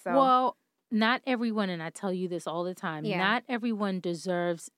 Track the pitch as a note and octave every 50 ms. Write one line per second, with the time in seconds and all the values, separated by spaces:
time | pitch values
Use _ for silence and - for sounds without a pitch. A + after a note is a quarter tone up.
0 | - F#3 B3+ C#4 C4+ C4 B3+ B3+ C4 - - _ _ _ _ _ _ _ A#3 G#3+
1 | A3 A3 B3+ B3 - C4+ B3+ A3+ A#3+ A3+ G#3 G#3+ G3+ F#3 F3 E3 D#3+ E3 - -
2 | G3+ F#3+ F#3 F3+ F#3 E3+ F3 E3 - E3 D#3 F3 F3 F3+ F3+ - - E3+ D#3 D3+
3 | D3+ G#3+ F#3+ F3+ F#3 G3+ A3+ B3 A#3 - B3 A3+ A#3 A#3+ A3 G3+ G#3 G3 F#3+ F3+
4 | - F3 E3+ D#3 - F#3 F3+ F3 F3 F3 E3+ E3+ - - -